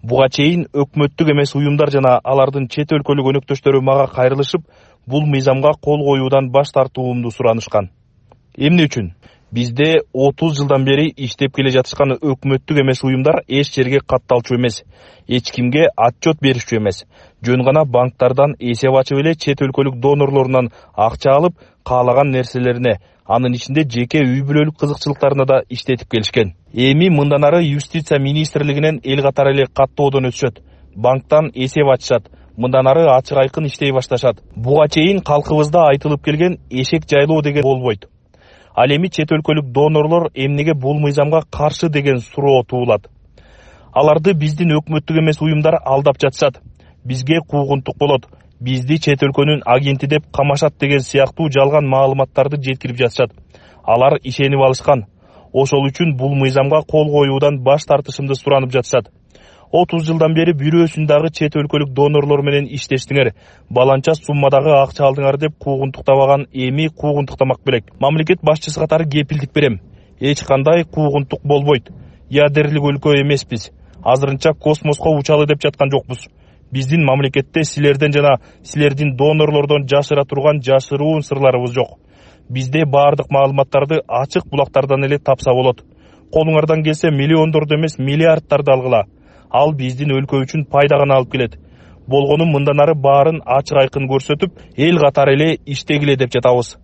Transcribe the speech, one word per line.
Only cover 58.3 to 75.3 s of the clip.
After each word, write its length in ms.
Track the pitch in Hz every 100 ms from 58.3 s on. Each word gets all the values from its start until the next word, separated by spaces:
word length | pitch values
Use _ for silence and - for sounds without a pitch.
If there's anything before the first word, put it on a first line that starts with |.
суранып 380 | 135 - 139 131
жатышат. 400 | 127 120 131 107 _ _ _ - - _
Отуз 300 | 160 175 170 160
жылдан 280 | 165 160
бери 180 | 160 165
бирөөсүн 520 | 156 143 165 170 156 151
дагы 260 | 147 151
чет 220 | - 151 156
өлкөлүк 320 | 143 151 143
донорлор 540 | 131 147 151 143 147 143
менен 220 | 143 139 139
иштештиңер, 560 | - 135 - 139 123 - - - _
баланча 460 | 120 131 135 135
суммадагы 560 | 156 - 147 139 139 147
акча 320 | 143 135 -
алдыңар 340 | 139 139 139 143
деп 200 | 151 -
куугунтуктабаган, 880 | - 135 135 135 - 135 135 143 139
эми 340 | 131 127 139 156
куугунтуктамак 720 | 156 147 143 139 - 131 123
белек. 260 | - 123 - -
Мамлекет 400 | 135 160 156 185
башчысы 380 | 156 156 - 151
катары 260 | 156 156
кепилдик 480 | 160 147 143 151 135
берем. 280 | - 143 101 - - _ _
Эч 240 | 135 143
кандай 400 | - 135 139 170
куугунтук 560 | 160 - 151 143 135 139
болбойт. 480 | 139 143 143 139 - - - - -
Ядерлик 540 | 139 147 147 147 151
өлкө 360 | 143 143 151 143
эмеспиз. 520 | 139 143 - 117 - - - -
Азырынча 480 | 110 131 139 135 160
космоско 540 | 156 151 151 - 147 160
учалы 380 | 151 139